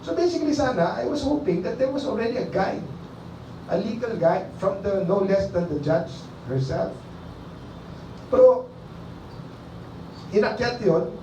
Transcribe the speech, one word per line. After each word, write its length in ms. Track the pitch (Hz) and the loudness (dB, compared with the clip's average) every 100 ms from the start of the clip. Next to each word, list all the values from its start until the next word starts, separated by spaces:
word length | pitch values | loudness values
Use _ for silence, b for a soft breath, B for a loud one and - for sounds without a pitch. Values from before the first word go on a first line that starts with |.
So 80 | - | -2
basically 400 | - 349 320 302 | 2 2 2 2
sana, 480 | 285 269 190 170 160 | 2 2 4 2 2
I 80 | - | -2
was 160 | 294 | 0
hoping 400 | 269 151 - 175 | 0 0 2 0
that 160 | - - | 0 0
there 80 | 262 | 0
was 160 | 277 | 0
already 320 | - 214 233 220 | -2 -2 0 -2
a 80 | - | -2
guide, 320 | - 190 - - - - - - - - - - | 0 0 -2 -6 -12 -14 -14 -14 -14 -14 -14 -2
a 80 | 175 | -2
legal 320 | 214 - 233 180 | 0 -2 -4 2
guide 320 | 165 - - - | 2 2 -2 -2
from 240 | 151 - | -2 0
the, 240 | 202 196 175 | 0 0 2
no 160 | 196 | 2
less 240 | 190 196 - 180 | 4 2 2 0
than 160 | 165 | 0
the 80 | 143 | -2
judge 320 | 139 165 175 - - - 120 | 2 2 0 -8 -14 -14 -4
herself. 400 | 135 - - - - - - - - - - - - - - - - - | -2 0 0 -2 -4 -12 -14 -14 -14 -14 -14 -14 -14 -14 -14 -14 -14 0
Pero, 400 | - 508 508 - - - - - - - - - - - - - - - - - 190 | 10 10 10 0 -12 -16 -14 -14 -14 -14 -14 -14 -14 -14 -14 -14 -14 -14 -14 0 2
inakyat 480 | 240 - 240 240 | 2 2 -2 2
yun 240 | 208 160 - - | 4 4 2 -6